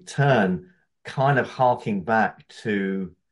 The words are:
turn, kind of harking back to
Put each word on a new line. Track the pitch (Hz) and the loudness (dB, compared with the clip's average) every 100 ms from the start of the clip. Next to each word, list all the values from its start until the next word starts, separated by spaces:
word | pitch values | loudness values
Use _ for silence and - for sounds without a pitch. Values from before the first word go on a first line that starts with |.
| - | -8
turn, | - 139 123 95 92 - _ _ _ | 0 2 4 2 -2 -8 _ _ _
kind | - - 135 127 | -12 -2 2 2
of | 104 | -2
harking | - 127 120 113 101 87 | 0 2 2 -4 -4 0
back | 113 101 - _ | 0 0 -4 _
to | - 113 101 98 95 90 - _ | -10 -4 -2 -2 -4 -8 -12 _